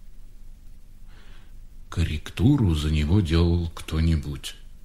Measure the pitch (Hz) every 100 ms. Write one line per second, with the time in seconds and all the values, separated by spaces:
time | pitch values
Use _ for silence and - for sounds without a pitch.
0 | - - - - - - - - - -
1 | - - - - - - - - - -
2 | 82 76 - - 113 143 101 78 76 76
3 | 76 104 82 82 85 85 82 - - 80
4 | 82 78 67 69 - - - -